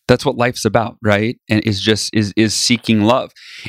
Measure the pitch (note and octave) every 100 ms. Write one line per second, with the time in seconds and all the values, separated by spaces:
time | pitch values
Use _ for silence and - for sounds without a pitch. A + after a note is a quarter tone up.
0 | - B2 D3 B2 A#2+ B2 A2 G#2 A2 -
1 | A2 G2+ A2 B2+ - G#2+ A2+ G2 G2 G#2+
2 | - G#2+ G#2 F#2 A2 - - A#2+ - A2+
3 | G#2 B2+ F2 - - -